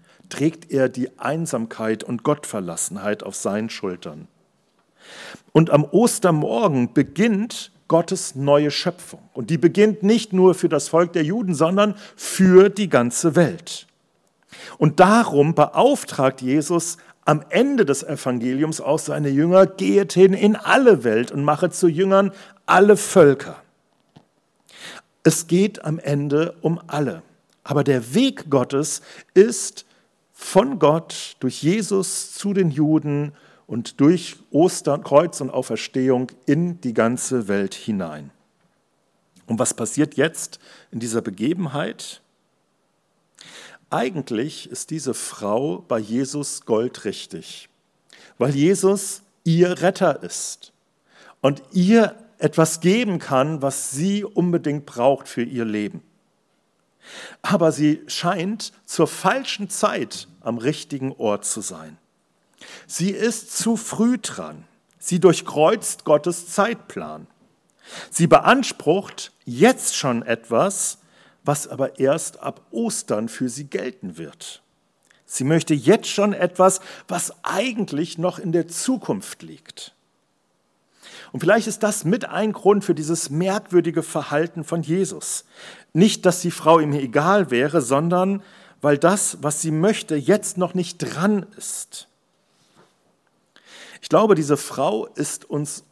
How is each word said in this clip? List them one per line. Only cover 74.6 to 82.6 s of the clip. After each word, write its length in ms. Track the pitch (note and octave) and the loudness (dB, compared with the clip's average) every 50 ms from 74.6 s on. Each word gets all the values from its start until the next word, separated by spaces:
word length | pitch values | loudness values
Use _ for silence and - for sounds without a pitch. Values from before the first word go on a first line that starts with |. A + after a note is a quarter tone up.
| _ _ _ _ _ _ _ _ _ _ _ _ _ | _ _ _ _ _ _ _ _ _ _ _ _ _
Sie 200 | - - - C3 | -12 -8 -4 -2
möchte 300 | C#3 D#3+ E3 - - D#3 | 0 0 0 2 0 -2
jetzt 340 | C#3+ A2+ D3+ G#3 A3 - - | 0 4 4 2 2 2 -4
schon 240 | - G#3 G3+ G#3 | -2 0 0 0
etwas, 480 | F#3+ - F3+ F3 - - F#3 F#3+ F#3 - - - - - - - | 0 0 -2 -2 2 4 4 4 4 0 -4 -14 -20 -20 -12 -10
was 240 | F#3 F3 - - - _ - | -8 -8 -8 -8 -10 _ -8
eigentlich 760 | - - - A#3 C4 A3 G#3+ F#3+ - - C#3+ F3 D#3+ - E3 | -6 -4 -2 -4 -4 -4 -6 -6 -4 -4 -4 -4 -6 -6 -4
noch 200 | E3 F#3 F3+ - | -4 -4 -4 -6
in 140 | - F3 | -4 -2
der 160 | D#3+ F3 D#3+ E3 | -2 -2 -2 -4
Zukunft 760 | - - - B3+ C4 A3 - - B2 F#2+ - - - - | -8 -6 -4 -4 -4 -2 -4 -4 -6 -6 -8 -12 -16 -18
liegt. 520 | - D#2+ D#2+ - _ - - - - - _ _ _ _ _ _ _ _ _ _ _ _ _ _ _ _ _ _ _ _ _ _ - - - - - - | -18 -20 -20 -20 _ -20 -20 -20 -20 -20 _ _ _ _ _ _ _ _ _ _ _ _ _ _ _ _ _ _ _ _ _ _ -20 -20 -20 -20 -18 -14
Und 80 | - A#2+ | -10 -2
vielleicht 280 | D#3 F3 G#3+ A3+ A3 A3+ | 2 2 4 4 2 -2
ist 140 | - - | -4 -2
das 220 | A3 G#3 G#3 - - | -2 -2 -2 -2 -2
mit 240 | D#3+ G#3+ - - - | -2 -2 -2 -2 -6
ein 240 | - F3+ G#3+ A3 | -6 -4 -4 -4
Grund 320 | - - | -4 2